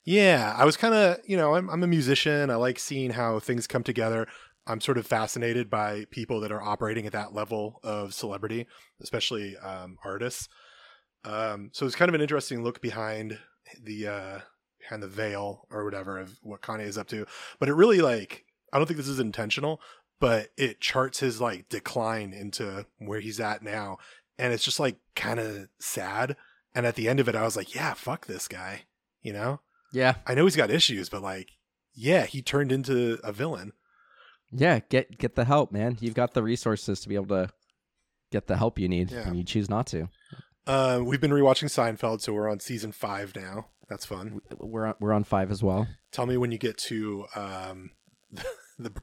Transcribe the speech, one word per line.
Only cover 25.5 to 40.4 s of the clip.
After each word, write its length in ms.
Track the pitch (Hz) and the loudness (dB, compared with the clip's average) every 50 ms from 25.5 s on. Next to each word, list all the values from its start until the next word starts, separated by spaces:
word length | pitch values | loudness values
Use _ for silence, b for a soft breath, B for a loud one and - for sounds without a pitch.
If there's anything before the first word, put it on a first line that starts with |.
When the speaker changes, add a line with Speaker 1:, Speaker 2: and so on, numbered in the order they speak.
| 104 101 98 - _ _ | -6 -10 -12 -16 _ _
Speaker 1:
sad. 560 | - - - 110 92 95 98 107 123 131 139 b b b b b b _ - | -8 -6 -6 -6 -6 -4 -2 -2 -2 -2 -4 b b b b b b _ -2
And 140 | 127 120 | 0 0
at 80 | 120 113 | 2 0
the 120 | - 110 | 2 2
end 120 | 117 131 139 | 4 4 4
of 100 | 127 120 | 4 4
it, 60 | 110 | 2
I 80 | 110 110 | 2 0
was 120 | 117 107 | 0 0
like, 200 | 107 92 - - | -2 -6 -6 -6
"Yeah, 180 | 131 156 156 113 | -4 -4 -4 -4
fuck 320 | - - 127 - - - | -4 -6 -6 -6 -6 -8
this 220 | - 95 90 - | -10 -10 -10 -10
guy," 360 | - 110 92 92 95 101 101 - _ _ _ _ _ _ _ | -10 -10 -10 -10 -10 -10 -12 -14 _ _ _ _ _ _ _
you 120 | - 113 101 | -12 -10 -8
know? 280 | 101 110 123 143 143 - _ _ _ _ _ | -4 -4 -4 -4 -6 -10 _ _ _ _ _
Speaker 2:
Yeah. 240 | - 127 127 127 127 - - | -2 2 2 2 2 2 -2
Speaker 1:
I 80 | - 127 | -2 2
know 120 | 139 170 | 4 4
he's 100 | 190 143 | 6 6
got 160 | 151 127 101 | 4 4 4
issues, 380 | 120 170 160 - 113 98 90 - | 4 4 4 2 2 -2 -4 -6
but, 120 | - 101 | -8 -8
like, 300 | 95 95 95 95 92 - _ _ _ _ _ _ _ _ _ | -8 -8 -8 -8 -10 -14 _ _ _ _ _ _ _ _ _
yeah, 320 | 117 110 139 180 175 113 | -2 2 4 4 4 4
he 160 | - - 135 | 2 -2 -6
turned 300 | 123 - - 139 143 127 | -4 0 0 2 2 2
into 480 | 131 135 131 131 131 120 120 117 113 - - | 2 0 2 2 2 2 2 2 0 -2 -4
a 80 | 110 | -8
villain. 420 | 104 101 135 165 147 101 92 104 - b b b b b b b b b b b b b b _ | -6 -4 -4 -4 -6 -8 -10 -12 -16 b b b b b b b b b b b b b b _
Speaker 2:
Yeah, 280 | 120 127 143 175 156 113 - - | 0 4 4 6 6 4 2 2
get, 280 | - 127 131 - - | 2 2 2 0 -4
get 180 | - - 117 - | -4 -4 -2 0
the 100 | - 120 | 0 2
help, 260 | 123 143 151 135 - | 4 4 4 4 2
man. 260 | 101 104 110 120 120 110 | 0 0 0 0 -2 -2
You've 120 | 117 117 110 | -4 -2 0
got 200 | 123 123 120 - | 0 0 2 2
the 100 | 127 110 | 0 0
resources 560 | 110 120 120 - 117 107 - - - 98 - | 2 0 0 0 0 0 0 -2 -4 -4 -4
to 80 | - 101 | -4 -4
be 60 | 101 | -4
able 120 | 101 98 | -4 -2
to 220 | 98 101 92 92 92 - _ _ _ _ _ _ _ _ _ _ _ _ _ _ _ | 0 0 0 0 -2 -4 _ _ _ _ _ _ _ _ _ _ _ _ _ _ _
get 160 | - 104 - | -4 -4 -2
the 100 | - 92 | 0 0
help 200 | 90 110 117 - - | 2 2 0 0 0
you 80 | 95 90 | 0 2
need, 220 | 92 87 90 98 | 2 2 0 -2
Speaker 1:
Yeah. 160 | 123 120 110 | -2 -6 -4
Speaker 2:
and 100 | 95 87 | -4 -4
you 60 | 87 87 | -4 -4
choose 260 | - - 110 101 95 | -2 -2 -2 0 0
not 180 | 101 110 127 | -2 -2 -2
to. 220 | - - 82 80 - B B B B B B | -2 -4 -6 -6 -6 B B B B B B